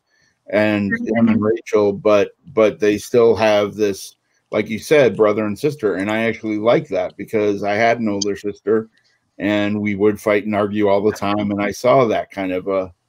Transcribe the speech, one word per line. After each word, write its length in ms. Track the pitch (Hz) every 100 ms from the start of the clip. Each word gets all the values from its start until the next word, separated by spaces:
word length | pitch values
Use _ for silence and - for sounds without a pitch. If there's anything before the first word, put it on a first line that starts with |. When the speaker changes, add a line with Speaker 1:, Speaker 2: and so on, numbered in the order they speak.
| _ _ _ _ -
Speaker 1:
and 400 | 98 107 104 98
Speaker 2:
Mm-hmm. 260 | 104 - 113
Speaker 1:
him 120 | 113
and 120 | 104
Rachel, 480 | 107 113 - 107 101
but, 380 | 101 104 104 95 - -
but 260 | - 107 87
they 200 | 104 104
still 360 | - 123 117 101
have 380 | 110 104 104 98
this, 400 | 104 98 - - _ _ _
like 180 | 107 107
you 80 | 107
said, 400 | - 151 123 101
brother 280 | 107 104 107
and 120 | 101
sister. 380 | 151 139 104 90
And 160 | 101
I 120 | 110
actually 340 | 113 110 110 107
like 300 | 110 156 165
that 280 | 92 90 -
because 460 | 95 113 104 101
I 100 | 101
had 260 | 104 117 120
an 100 | 110
older 260 | 101 101 98
sister, 540 | 104 101 - 110 110 _ _ _ _ _
and 400 | 101 104 104 104
we 140 | 104 98
would 240 | 104 107
fight 240 | 107 104 107
and 100 | 101
argue 320 | 104 104 101
all 140 | 98
the 120 | 104
time. 360 | 101 101 104 104
And 120 | 101
I 100 | 101
saw 340 | 98 123 135 117
that 240 | 92 87
kind 220 | 98 95
of 160 | 92 95
a, 260 | 95 92 -